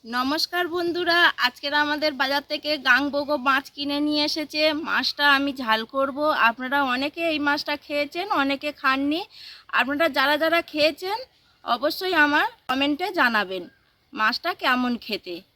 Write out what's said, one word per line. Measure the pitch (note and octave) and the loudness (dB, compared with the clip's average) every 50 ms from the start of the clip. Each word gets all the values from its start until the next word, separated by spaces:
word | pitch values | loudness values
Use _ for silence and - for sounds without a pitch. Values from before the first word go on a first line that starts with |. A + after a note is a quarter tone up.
| _ | _
নমস্কার | A3 A#3 B3 B3+ C4+ D4 E4 - - - F4+ F4+ D#4+ | -6 -4 -2 0 0 0 0 -2 -2 -2 -4 -2 -2
বন্ধুরা, | E4 F4+ F4 F4 D#4+ F4 F4+ E4+ E4+ F4 F4 D4+ - - | -2 -2 -2 -2 -2 -2 0 2 4 4 4 4 2 2
আজকের | A#3+ B3+ - - - C#4+ C#4+ | 0 0 0 -2 -8 -2 0
আমাদের | D4 D4 D4 D4 D4+ D4+ D4+ C#4+ | 0 2 0 0 0 -2 -2 0
বাজার | B3+ C#4 C4+ C#4 C#4+ C#4+ _ | 0 -2 0 0 -2 -2 _
থেকে | D4 D4+ - D4 D4+ D4 | -8 -6 -4 -4 -4 -2
গাংবোগো | B3 C4+ B3 B3+ C#4+ C#4+ B3+ C#4+ D4 C4 D4 C#4 | 4 4 4 4 4 0 -2 -2 -2 -2 -2 0
মাছ | B3 C#4 C4 C4+ C#4 - | 2 2 2 2 0 -4
কিনে | _ - C#4+ C#4+ C#4+ C#4+ | _ -8 -6 -4 -2 0
নিয়ে | D4 D4+ D4+ D4 D4 | 0 0 0 0 0
এসেছে। | D4+ - D#4+ D4+ C#4+ - D4+ D#4 D#4 D4+ D4 | 0 -2 -4 -6 -6 -2 0 2 2 0 0
মাছটা | E4 G3 F#3 A3 B3+ - - - C#4+ C#4+ C#4 | -2 -2 0 0 0 -2 -2 2 4 4 4
আমি | C4+ C#4 C#4+ | 4 2 -2
ঝাল | C4 C4+ B3+ A3 A3 A3 A3+ | -4 -4 0 0 0 0 0
করব। | - - C4+ C4+ C4+ B3+ C#4 D4+ D#4 D4 - G#3+ A3+ | -4 -2 -2 -2 -2 0 0 0 0 2 4 4 2
আপনারা | A3+ B3+ B3+ B3+ C#4 C#4+ C#4 | 2 0 -6 -2 0 0 2
অনেকে | B3+ B3 B3+ C#4 D4+ _ E4+ E4 E4+ | 2 0 -2 -2 -4 _ -2 -2 -2
এই | D#4 D4+ | 0 0
মাছটা | D4 C#4+ C#4+ D4+ - - D4 | 0 0 0 0 -2 -4 -6
খেয়েছেন, | C#4+ - - D4 D4 D4 C#4+ - E4+ F#4+ G#4 | -6 -6 -6 -4 -4 -4 -4 -4 -8 -4 -2
অনেকে | F#4+ D4+ C#4 C#4 C#4 C4+ - D4 | 0 0 0 0 -2 -2 -4 -8
খাননি। | - - - C4+ C4 C4+ C#4 C#4+ D4+ E4+ G#4 - - - - - - - - - | -8 -2 0 0 2 2 0 0 -2 -2 -4 -8 -14 -20 -20 -20 -20 -20 -14 -4
আপনারা | - G#3 B3 B3 C#4+ C#4+ E4 D#4+ | 0 0 0 0 2 2 0 2
যারা | C4 D4 C4+ C#4 D4+ | 2 2 2 2 2
যারা | D4 D#4+ D#4+ D#4+ E4+ | 2 2 2 2 0
খেয়েছেন, | E4 - - D4+ D4 D#4+ D#4+ - F4+ F#4 G4+ A#4 C5 _ _ _ _ _ _ _ - | 0 -2 0 2 2 2 2 -2 -6 -6 -6 -6 -8 _ _ _ _ _ _ _ -4
অবশ্যই | - A#3+ A#3 B3 D4+ - - F#4+ F#4 F#4 | -4 -4 0 0 -2 -2 -2 -4 0 2
আমার | D#4+ D4 D4 D4 D#4 F#4 A#4 - _ _ | 4 4 4 4 2 0 0 -4 _ _
কমেন্টে | - B3 C4 C#4 C#4+ D4 C#4 F4+ F#4 | -4 -2 0 0 0 0 -2 -4 -4
জানাবেন | F#4 E4+ C#4 A#3+ A3+ G#3+ G3+ F#3 F#3+ F#3 F3 - _ _ _ _ _ _ _ _ | 2 2 2 4 4 0 -2 -2 -6 -8 -8 -12 _ _ _ _ _ _ _ _
মাছটা | - G#3 A3 A3 B3 - - E4+ F#4 | -4 0 0 0 0 -2 -4 -6 -6
কেমন | - - D4 B3+ B3 B3 B3 A#3+ | -2 0 0 2 2 0 -2 -2
খেতে। | A3+ - - G#3+ F#3 _ F3+ F3 E3+ - _ _ | -4 -6 -8 -8 -8 _ -10 -12 -12 -12 _ _